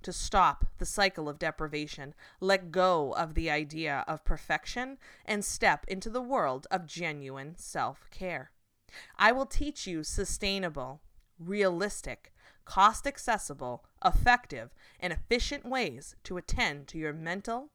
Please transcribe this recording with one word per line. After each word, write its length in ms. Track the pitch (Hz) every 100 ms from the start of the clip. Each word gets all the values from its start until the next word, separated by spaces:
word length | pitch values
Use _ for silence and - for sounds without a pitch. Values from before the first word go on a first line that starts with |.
to 80 | -
stop 540 | 180 - 208 165 139 - -
the 80 | -
cycle 440 | - 196 180 151
of 100 | 147
deprivation, 760 | 165 - 156 151 151 - 139 - - -
let 280 | 190 196 175
go 440 | 170 185 170 139
of 200 | - 165
the 160 | 160 165
idea 540 | 151 151 156 156 139 -
of 160 | 156 -
perfection, 720 | 151 - 156 - 240 254 277 - - -
and 200 | 208 202
step 400 | - 214 151 -
into 220 | 190 220
the 120 | 240
world 460 | 247 262 151 131 -
of 160 | 190 160
genuine 680 | 165 170 147 135 135 139 170
self-care. 960 | - 160 120 139 - - 185 156 127 _ _ _ _ - - -
I 140 | 208
will 140 | 254 269
teach 420 | - 294 294 -
you 160 | 160
sustainable, 960 | 156 - 190 - 202 196 180 151 127 143 - - _ _
realistic, 960 | 170 202 190 170 202 - - 113 - _ - _ -
cost-accessible, 1200 | - 202 226 277 277 - 214 - 139 127 120 - _
effective, 720 | 185 - 240 247 - 131 117 - - -
and 140 | 180
efficient 500 | 160 - 240 - 285 240
ways 520 | 262 196 120 - - -
to 100 | 180
attend 540 | - - 214 143 139
to 80 | 165
your 160 | 156
mental, 560 | 156 165 190 214 233 294